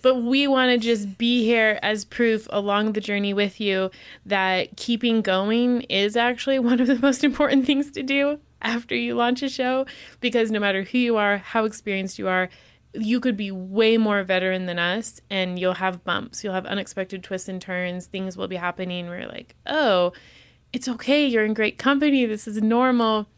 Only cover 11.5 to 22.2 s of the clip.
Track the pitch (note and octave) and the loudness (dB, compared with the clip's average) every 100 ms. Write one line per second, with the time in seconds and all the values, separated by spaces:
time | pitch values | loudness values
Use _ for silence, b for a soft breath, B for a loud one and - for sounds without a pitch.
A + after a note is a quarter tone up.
11.5 | A#3 A3 G#3+ - F#3+ F#3+ - F#3+ F#3 F#3 | -2 0 -2 -4 -4 -4 -4 -2 0 -2
12.5 | b b b _ - A3 A#3+ B3+ G#3 G3+ | b b b _ -8 0 0 0 -2 -6
13.5 | F#3+ F#3 G3 A3 A3+ G#3+ G3+ F#3+ F#3 F#3 | -8 -6 2 4 4 2 0 0 0 0
14.5 | F#3 F#3 F3 F3 G3 A3+ - _ G3 F#3 | -2 -4 -2 -2 0 -2 -2 _ -4 -2
15.5 | F3+ F3+ F3+ F#3+ F3+ F3+ F#3+ A3+ - G#3 | -2 -2 0 -2 -4 -4 -4 -4 -8 -6
16.5 | F#3 F#3 G3+ F#3+ - F#3+ F#3+ - F#3 F#3+ | -6 -6 -8 -6 -8 -8 -10 -8 -4 -2
17.5 | F#3 F#3 F3+ F3+ F3+ F3+ G3 F#3+ F#3 F#3+ | -4 -8 -6 -6 -6 -8 -8 -8 -8 -8
18.5 | F3+ F3 F3 F#3 F3+ F3 F3 - - - | -6 -6 -6 -8 -8 -8 -12 -12 -14 -18
19.5 | - - D4+ C4+ F#3 F3 B B B B | -16 -6 0 2 4 2 B B B B
20.5 | B _ A#3+ C4 A#3 - C#4+ C#4+ A3+ G#3+ | B _ -4 -4 -4 2 2 4 2 0
21.5 | A3 G#3+ - C4 C#4 D4+ C#4 | 0 -2 0 0 2 4 2